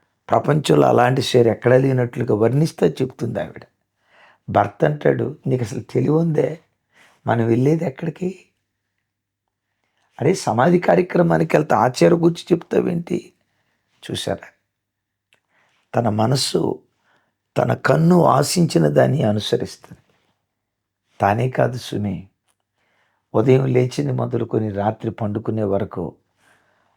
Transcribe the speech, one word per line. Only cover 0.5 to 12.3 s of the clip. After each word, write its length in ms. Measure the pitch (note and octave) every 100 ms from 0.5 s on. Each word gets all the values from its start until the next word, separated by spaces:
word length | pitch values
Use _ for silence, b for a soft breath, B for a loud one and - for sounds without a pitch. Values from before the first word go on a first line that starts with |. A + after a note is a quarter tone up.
| D3+ C#3 D3+ C3+
అలాంటి 340 | A#2 B2 C3
చీర 260 | A2+ A#2+ A#2
ఎక్కడా 300 | G#2+ A#2+ B2+
లేనట్లుగా 580 | C3+ B2+ A#2+ B2+ A#2 G#2+
వర్ణిస్తా 520 | A2+ C3+ D#3+ - F3
చెప్తుంది 520 | - B2+ - A#2 G#2
ఆవిడ. 240 | - - - _ _ _ b b b b -
భర్త 360 | G#2 G#2+ - D3+
అంటాడు, 520 | D3 D3 C3 A#2 D3 C3
"నీకు 160 | B2+
అసలు 160 | A2 A#2
తెలివి 360 | - B2+ C3+ D#3
ఉందే? 440 | E3+ D3+ D3+ D#3+ _ _ _ b b b -
మనం 180 | A#2 A#2
వెళ్ళేది 400 | A2+ C3 D#3+ F3
ఎక్కడికి? 600 | - E3 - F3+ F#3 _ _ _ _ _ _ _ _ _ _ _ _ _ _ _ _ _ -
అరే, 120 | C3+
సమాధి 460 | F#3+ - A2 C#3+ F3
కార్యక్రమానికి 800 | - F3+ F3+ F3 E3+ E3 E3 D#3
వెళ్తే 180 | D#3 A2
ఆ 120 | A#2+
చీర 260 | C3 E3+
గురించి 320 | E3+ E3